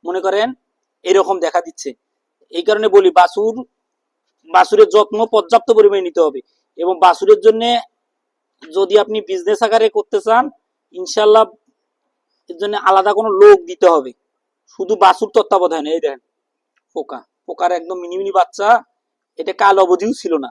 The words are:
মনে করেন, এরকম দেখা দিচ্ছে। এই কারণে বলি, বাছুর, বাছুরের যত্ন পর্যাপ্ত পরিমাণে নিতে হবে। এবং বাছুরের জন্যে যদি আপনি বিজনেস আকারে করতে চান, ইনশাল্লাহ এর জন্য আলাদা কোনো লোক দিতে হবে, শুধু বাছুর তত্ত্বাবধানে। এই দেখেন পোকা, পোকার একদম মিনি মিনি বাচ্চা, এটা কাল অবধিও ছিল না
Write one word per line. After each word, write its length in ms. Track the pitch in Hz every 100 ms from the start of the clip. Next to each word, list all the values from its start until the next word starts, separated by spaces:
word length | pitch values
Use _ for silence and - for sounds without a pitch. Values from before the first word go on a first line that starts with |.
মনে 160 | 175 185
করেন, 220 | 190 196 233 254 _ _ _ _
এরকম 300 | 180 190 175 190
দেখা 140 | 165 175 170
দিচ্ছে। 220 | - 139 120 _ _ _ _ _
এই 100 | 165 175
কারণে 200 | 214 214
বলি, 140 | 196 190 170
বাছুর, 340 | 175 - 214 226 - _ _ _ _ _ _ _ 160
বাছুরের 380 | 180 185 233 202
যত্ন 240 | 202 208 214 226
পর্যাপ্ত 360 | 220 170 226 240 220
পরিমাণে 300 | 208 196 180
নিতে 140 | 170
হবে। 140 | 156 139 _ _ _ -
এবং 160 | 175 180
বাছুরের 360 | 185 170 196 214
জন্যে 240 | 220 220 233 233 - _ _ _ _ _ _ _
যদি 320 | - 339 370 415
আপনি 140 | 208 427 -
বিজনেস 300 | 185 175 214
আকারে 220 | 220 220 220 208
করতে 200 | - 208
চান, 180 | 214 226 294 _ _ _ _
ইনশাল্লাহ 480 | 175 175 - 214 214 - _ _ _ _ _ _ _ _ _ _
এর 80 | 170
জন্য 140 | 202 208 190
আলাদা 220 | 190 196
কোনো 160 | 202 220 196
লোক 160 | 208 196 170
দিতে 180 | 359 180
হবে, 180 | 160 127 _ _ _ _ _ _
শুধু 180 | - 190 208
বাছুর 260 | 190 180 214
তত্ত্বাবধানে। 560 | 226 - 190 175 160 151
এই 60 | 165
দেখেন 180 | 156 131 _ _ _ _ _ _ _
পোকা, 240 | 165 143 131 _ _
পোকার 260 | - - 175 175
একদম 180 | 165 180
মিনি 120 | 175 180
মিনি 140 | 196 190
বাচ্চা, 300 | 175 - 202 233 - _ _ _ _ -
এটা 140 | - 185
কাল 140 | 202 196
অবধিও 300 | 185 180 214 -
ছিল 120 | 185 160
না 40 | 127